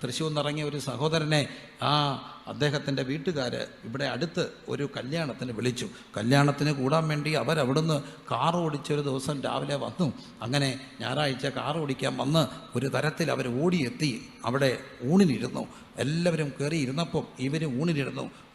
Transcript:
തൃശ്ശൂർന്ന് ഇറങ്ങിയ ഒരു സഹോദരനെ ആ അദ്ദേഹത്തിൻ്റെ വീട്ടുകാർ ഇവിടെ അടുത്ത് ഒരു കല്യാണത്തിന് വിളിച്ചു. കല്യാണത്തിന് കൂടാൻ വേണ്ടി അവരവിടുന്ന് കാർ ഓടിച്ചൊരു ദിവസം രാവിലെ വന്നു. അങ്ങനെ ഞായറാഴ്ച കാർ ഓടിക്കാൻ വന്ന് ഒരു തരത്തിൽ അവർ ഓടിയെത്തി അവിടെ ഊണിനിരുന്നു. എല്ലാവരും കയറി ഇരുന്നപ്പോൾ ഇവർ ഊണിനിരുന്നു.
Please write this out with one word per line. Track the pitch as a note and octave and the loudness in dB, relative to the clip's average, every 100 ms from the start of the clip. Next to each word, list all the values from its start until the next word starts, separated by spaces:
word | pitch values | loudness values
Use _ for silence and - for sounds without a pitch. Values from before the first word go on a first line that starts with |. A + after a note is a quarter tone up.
തൃശ്ശൂർന്ന് | - B2 D#3+ D3+ | -6 -2 -2 0
ഇറങ്ങിയ | C#3+ D3+ | 0 -2
ഒരു | D3 C#3+ | -4 -4
സഹോദരനെ | C3+ A#2+ D#3 D#3+ D#3 D3+ B2+ - - - | -4 -2 0 2 2 2 2 -4 -14 -4
ആ | B2+ D3 C#3+ B2 - - - | 2 2 2 -2 -8 -14 -8
അദ്ദേഹത്തിൻ്റെ | G#2+ D3 C#3 C#3+ C#3 | 0 0 0 0 -2
വീട്ടുകാർ | B2+ D3+ D3+ D3 B2 A#2+ A2+ - | -2 -2 -2 -2 -2 -4 -6 -10
ഇവിടെ | A#2 B2+ C#3 | -8 -4 -2
അടുത്ത് | A#2+ D#3+ F#3 C3 - - | -2 -2 -2 -4 -4 -6
ഒരു | B2+ C#3 - | -4 -4 -6
കല്യാണത്തിന് | A#2+ E3 D3+ G#2+ B2+ | -4 -4 -4 -4 -6
വിളിച്ചു. | A2 A#2+ A#2+ A2 - - - | -2 0 0 -4 -10 -10 -2
കല്യാണത്തിന് | A2+ C#3+ C#3+ C#3 D3 | 4 6 6 4 2
കൂടാൻ | C#3+ C3 D#3+ D#3+ | 2 2 4 2
വേണ്ടി | D3+ D3 | 0 0
അവരവിടുന്ന് | D3+ A#2+ D#3+ B2+ C#3 D#3+ D3 - - - | 0 2 2 4 4 4 2 -2 -12 -4
കാർ | A#2 D3+ F3 | 0 2 2
ഓടിച്ചൊരു | E3 C#3+ C#3 D3 | 0 -2 -2 0
ദിവസം | C#3+ C3 C3+ C#3+ | 0 -2 -2 -2
രാവിലെ | B2+ C3+ C#3+ C#3+ | -2 -2 -2 -2
വന്നു. | A#2 - D3+ - - - | -2 0 0 0 -10 -10
അങ്ങനെ | A2+ C#3+ C#3 C3 - - | -2 2 2 0 -8 -6
ഞായറാഴ്ച | A#2 C3+ D3 B2+ C#3 | -4 0 0 0 -2
കാർ | B2+ A#2+ D#3+ | -2 -2 -2
ഓടിക്കാൻ | D3 C3+ C3+ C3 | -2 -2 -2 0
വന്ന് | B2+ D#3+ B2+ - - A#2+ | 2 4 2 -2 -6 -2
ഒരു | C3+ | 0
തരത്തിൽ | C3 D3+ - D#3 | 0 0 0 0
അവർ | B2+ B2+ A#2+ | 0 0 2
ഓടിയെത്തി | E3+ F3+ B2 - D3+ G#2+ - - A#2 | 2 2 0 0 -2 -2 -8 -8 -2
അവിടെ | C3 C3+ A#2 - - B2 | 2 2 0 -6 -6 4
ഊണിനിരുന്നു. | F#3 F#3 A2 A#2+ C3+ A#2 - - - | 8 8 6 0 -4 -8 -10 -10 -4
എല്ലാവരും | A#2+ D#3+ F3 D#3+ D3 C3 | 0 2 2 2 -2 -2
കയറി | C#3+ E3 | -2 0
ഇരുന്നപ്പോൾ | B2+ C#3 E3 D#3 - - | 0 0 -2 -2 -4 -4
ഇവർ | B2+ D#3 D#3 B2 | -2 0 0 0
ഊണിനിരുന്നു. | E3 D3 C3 C3+ - - - | 0 0 -2 -4 -8 -10 -12